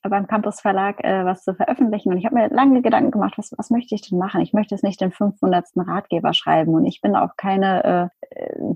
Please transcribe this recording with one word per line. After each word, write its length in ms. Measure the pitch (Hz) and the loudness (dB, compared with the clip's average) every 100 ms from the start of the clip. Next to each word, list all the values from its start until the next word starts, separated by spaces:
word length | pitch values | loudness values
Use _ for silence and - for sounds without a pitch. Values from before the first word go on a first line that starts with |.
beim 260 | 202 202 190 | -2 -2 0
Campus 340 | 220 208 - | -2 -2 -2
Verlag, 420 | 214 190 196 202 | -2 0 -2 -2
äh, 220 | - 190 180 | -2 0 -2
was 180 | 185 | -2
zu 100 | - | -4
veröffentlichen. 560 | 190 196 254 240 208 - | -2 -2 2 0 0 0
Und 80 | 180 | 0
ich 80 | 202 | 0
habe 100 | 240 | 2
mir 120 | 214 | 2
lange 320 | - 269 254 | 4 6 6
Gedanken 300 | 226 220 - | 4 2 2
gemacht, 220 | 214 196 - | 0 -2 -4
was, 160 | - - | -10 -8
was 120 | - | -2
möchte 260 | 233 240 208 | -2 -2 -8
ich 140 | - | -4
denn 80 | 180 | -4
machen? 240 | 190 180 | -2 -2
Ich 120 | - | 0
möchte 220 | 214 208 196 | 0 0 -2
jetzt 80 | |
nicht 180 | 202 190 | -4 -2
den 100 | 185 | -4
fünfhundertsten 680 | - 208 196 190 180 175 - | -2 -2 0 0 0 0 -4
Ratgeber 520 | 180 175 - 170 160 | -4 -4 -4 -2 0
schreiben. 400 | 160 - 160 160 | 0 2 2 4
Und 120 | 160 156 | 2 2
ich 160 | - | 0
bin 140 | 208 196 | 0 2
auch 200 | - - | 0 -2
keine, 460 | 196 196 190 185 | -2 0 2 2
äh, 520 | - 180 180 - - - | 2 0 -2 -8 -18 -12
äh, 200 | 50 - - | -10 -6 -2